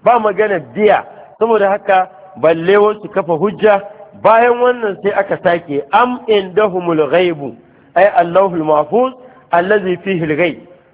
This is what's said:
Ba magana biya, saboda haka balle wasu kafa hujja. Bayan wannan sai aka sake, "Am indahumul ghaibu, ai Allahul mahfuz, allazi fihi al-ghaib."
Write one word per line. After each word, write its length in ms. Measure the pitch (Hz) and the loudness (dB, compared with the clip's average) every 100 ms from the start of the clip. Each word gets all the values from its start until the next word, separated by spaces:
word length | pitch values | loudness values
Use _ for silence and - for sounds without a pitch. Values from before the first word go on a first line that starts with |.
Ba 140 | 202 240 | 2 2
magana 380 | 214 190 214 185 | 0 -2 -2 -2
biya, 460 | 131 117 208 160 - - - - | -6 -2 2 2 -2 -20 -20 -6
saboda 300 | 226 220 196 | 0 2 0
haka 400 | 202 202 190 185 - - - | -2 0 0 0 -8 -20 -2
balle 400 | 151 165 170 202 | 0 0 2 4
wasu 320 | 208 208 175 | 2 0 -6
kafa 240 | 190 170 | -6 -4
hujja. 480 | 165 196 165 214 196 - - - - | -2 -2 0 0 0 -2 -20 -20 -2
Bayan 380 | 190 226 240 240 | 2 4 4 2
wannan 360 | 247 247 220 180 | 0 0 -4 -4
sai 80 | 196 | -4
aka 260 | 202 196 170 | -2 -4 -2
sake, 400 | 185 170 170 143 139 | -2 -2 -4 -8 -2
"Am 300 | 202 247 247 247 | 0 0 -4 -2
indahumul 800 | 208 190 180 214 180 175 160 147 | -2 0 -2 -2 -2 -2 -2 0
ghaibu, 460 | 160 180 156 139 117 _ _ _ - | 0 0 -4 -10 -14 _ _ _ 2
ai 80 | 196 | 2
Allahul 480 | 185 170 175 196 175 | 2 2 2 0 -2
mahfuz, 480 | 156 151 151 220 254 254 - - _ | 0 0 0 0 -2 -4 -20 -20 _
allazi 460 | 170 180 208 185 175 | -2 0 -2 -2 -6
fihi 180 | 190 190 | -4 -4
al-ghaib." 340 | 165 151 170 127 - - _ | -2 -2 -2 -4 -16 -20 _